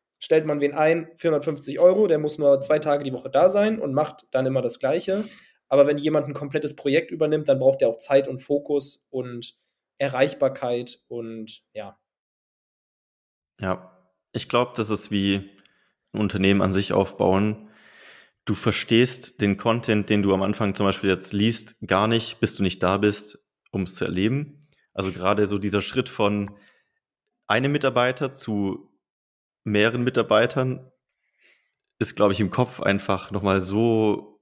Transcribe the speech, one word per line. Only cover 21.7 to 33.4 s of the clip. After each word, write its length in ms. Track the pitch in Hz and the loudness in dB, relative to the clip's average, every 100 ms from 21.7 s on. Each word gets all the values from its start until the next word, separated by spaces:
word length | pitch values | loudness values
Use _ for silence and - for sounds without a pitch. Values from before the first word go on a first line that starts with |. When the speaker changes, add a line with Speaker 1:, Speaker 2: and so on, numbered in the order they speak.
| - 101 | -10 -2
Speaker 2:
gar 220 | 95 110 | 2 2
nicht, 320 | 113 - - | 0 -2 -4
bis 160 | 110 - | -4 0
du 80 | |
nicht 180 | 95 - | -2 0
da 160 | 90 98 | 0 2
bist, 420 | 104 104 - - _ _ _ | 2 0 -8 -20 _ _ _
um's 240 | 98 90 - | -6 -6 -4
zu 100 | 95 | -4
erleben. 560 | 92 107 135 147 - _ _ _ | -2 -2 -2 -8 -14 _ _ _
Also 180 | - 95 | -6 -6
gerade 340 | 87 92 104 101 | -4 -2 0 0
so 120 | 101 | -2
dieser 240 | 101 101 | -2 -2
Schritt 280 | - 131 123 | -2 -4 -6
von 460 | - 104 104 101 - _ _ _ _ _ _ _ _ - | -2 0 0 -6 -10 _ _ _ _ _ _ _ _ -2
einem 240 | 110 139 | 0 0
Mitarbeiter 640 | 147 135 120 123 131 135 | 0 0 2 0 -2 -6
zu 560 | - - 104 98 - - _ _ _ _ _ _ _ | -8 -6 -2 -2 -4 -12 _ _ _ _ _ _ _
mehreren 400 | 107 104 113 123 | -2 2 2 0
Mitarbeitern 880 | 123 123 113 107 120 135 131 127 - _ _ _ _ _ _ _ _ _ _ - | -2 0 2 4 2 0 -4 -6 -12 _ _ _ _ _ _ _ _ _ _ -6
ist, 160 | 107 - | -4 2
glaub 160 | 104 | 2
ich, 80 | 98 | 4
im 100 | 98 | 0
Kopf 320 | - 123 - | 0 -2 0
einfach 480 | - 98 - 98 - | 0 0 0 -2 -2
nochmal 280 | 98 | -4